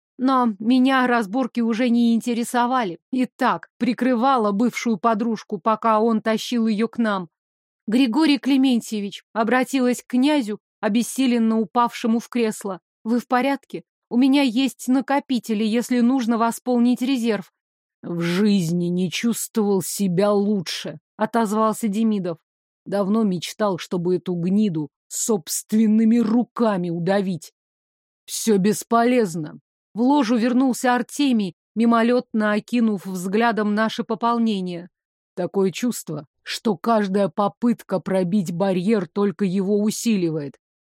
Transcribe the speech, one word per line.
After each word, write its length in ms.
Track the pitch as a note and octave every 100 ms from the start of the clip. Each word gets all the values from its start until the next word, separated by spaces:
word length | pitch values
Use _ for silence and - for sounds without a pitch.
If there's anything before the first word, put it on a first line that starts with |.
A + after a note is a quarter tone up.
| _ -
Но 320 | C4 B3+ A#3+ G3
меня 460 | G#3+ B3+ C4 C4 B3
разборки 540 | A#3+ F#3+ B3+ B3 A#3+
уже 280 | A3+ A3 B3+
не 260 | A#3 A#3
интересовали. 840 | A3+ A#3+ A#3 A#3+ A#3+ A#3+ B3+ G3+ D#3+ _
И 160 | B3+ B3+
так 440 | - A#3+ E3+ - -
прикрывала 760 | B3 - B3+ A#3+ C4 C4 G#3
бывшую 460 | G3+ A#3+ - A#3+ A3
подружку, 600 | A#3 G#3+ A#3 G#3+ - G3+
пока 400 | A3+ G#3+ A#3 G#3+
он 200 | A3+ A3
тащил 480 | A3+ A3 - A#3+ A3+
её 180 | G#3 A3+
к 120 | -
нам. 300 | A3 G3 E3+ _ _ _ _ _ -
"Григорий 520 | B3+ C4 B3+ D#4+ C#4
Клементьевич", 840 | B3+ C4+ C4+ A#3 - G#3+ G3 - -
обратилась 720 | G#3+ A3 B3+ B3+ C4+ B3 A#3+
к 80 | -
князю, 500 | B3 C#4+ D4 G#3+ G3+ _ _
обессиленно 800 | G#3+ A#3 G#3+ - C4 A#3+ A3+ A3
упавшему 600 | G#3 B3 A#3+ - A#3 A#3
в 80 | -
кресло. 520 | A#3+ A3 - G3+ F3+ _ _
"Вы 160 | A3 A#3+
в 80 | -
порядке? 540 | B3 C4+ C#4 - E3 - _ -
У 80 | A#3+
меня 260 | C4+ C#4+
есть 460 | C4+ A3 C4 - -
накопители, 760 | C4 - C4+ - A#3+ - G#3
если 360 | A3 A#3 - B3
нужно 380 | A#3+ C4+ A3+ A3+
восполнить 640 | A#3 - B3 B3 A#3+ B3
резерв". 500 | B3+ B3+ A#3 G3+ - _ _ _ _ _
"В 180 | E3+ E3+
жизни 680 | E3+ F3+ G#3+ G3+ D#3+ F3 F3
не 240 | F3+ F3+
чувствовал 720 | - A#3 - - A3+ G3+ F#3+
себя 500 | - - G3 F3 G#3
лучше", 680 | G3+ G3+ G3+ - - E3+ D#3 _ -
отозвался 720 | A3 A#3 G#3+ G#3+ A3 G#3 A3+
Демидов. 500 | G#3 A3 G#3 F3 E3 _ _ _ _ -
"Давно 360 | G3 F#3+ A3+
мечтал, 560 | G#3+ F3 - - G#3 F#3
чтобы 380 | - F3+ F3 F3+
эту 180 | F#3+
гниду 540 | F3 F3 G3+ G#3+ D#3+ D3 _ _
собственными 1120 | - - G3+ - - - A3 A3 A3 A3 A#3+
руками 720 | G#3 A#3+ - - A3+ F#3+ F3
удавить". 640 | E3+ E3+ G3+ F#3+ D#3+ - _ _ _ _ _ _ _
"Всё 340 | - - A3+ G3+
бесполезно". 1000 | G#3 G3 - A#3 A#3+ B3+ G3 E3 D3+ D3+ _ _ _
В 60 | G3+
ложу 360 | B3+ D4 A3 B3
вернулся 580 | B3 B3 C4+ - B3
Артемий, 600 | B3 A#3+ - C#4+ A3+ F#3+ - _
мимолётно 760 | G#3 A#3 A3+ A#3 B3 - A3 G#3+
окинув 540 | G#3 - A#3+ A3 G3 F#3+
взглядом 680 | F#3 F#3+ G#3+ A#3+ A3 G#3
наше 300 | G#3 A3 -
пополнение. 840 | - A3+ A#3 A#3 A3+ G3 F3+ E3+ F3+ _ _ _ _
"Такое 360 | - F3 G3 F#3+
чувство, 560 | - B3 - - D3+ D#3 _
что 340 | - - A3+ F3
каждая 520 | A3+ A3 G3 G3+ G3
попытка 720 | - G3+ - A#3+ - - F#3
пробить 520 | - F#3+ F3 G#3 E3
барьер 560 | E3+ G3 F#3 F#3 G#3+ -
только 360 | G3+ G3+ -
его 360 | G3 G3 F#3+ G#3
усиливает. 760 | G#3+ - A#3 G3+ E3 D#3 C#3 - _ _